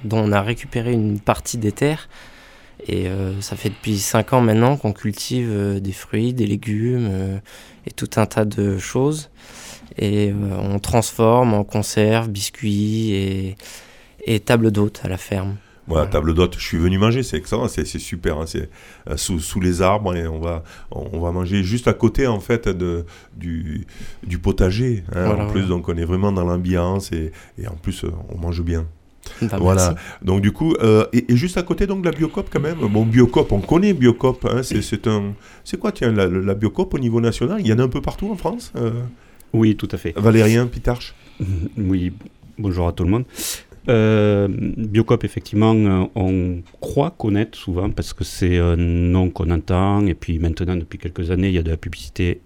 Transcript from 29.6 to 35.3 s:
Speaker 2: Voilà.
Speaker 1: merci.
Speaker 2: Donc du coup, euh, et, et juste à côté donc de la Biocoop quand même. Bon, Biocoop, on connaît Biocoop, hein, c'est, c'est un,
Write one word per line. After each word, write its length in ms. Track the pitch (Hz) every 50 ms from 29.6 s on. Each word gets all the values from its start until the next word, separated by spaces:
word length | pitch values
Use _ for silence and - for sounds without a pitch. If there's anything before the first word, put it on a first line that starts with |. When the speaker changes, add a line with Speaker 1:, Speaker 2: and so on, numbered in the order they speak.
Speaker 2:
Voilà. 300 | 87 90 95 95 92 87
Speaker 1:
merci. 140 | 82 85 - - - -
Speaker 2:
Donc 180 | - - 101 98
du 120 | 98 104
coup, 220 | 98 - 160 165 160 -
euh, 240 | 113 110 107 107 107 -
et, 200 | - 120 - -
et 40 | 120
juste 200 | 120 139 180 180 185
à 40 |
côté 240 | 175 - 175 - 202 190
donc 140 | 196 196
de 40 | 180 175
la 80 | 156
Biocoop 300 | 147 160 156 - 196 196 -
quand 120 | - 151
même. 180 | 143 156 170 165
Bon, 260 | 135 107 101 107 113
Biocoop, 460 | 113 113 127 123 117 - 160 143 -
on 100 | 110 98
connaît 320 | 92 - 151 170 196 214
Biocoop, 520 | 190 143 123 120 117 - - 131 123 - - 117
hein, 140 | 95 127
c'est, 200 | 127 - 98 107
c'est 260 | 98 - - 101 - 117
un, 260 | 107 104 101 101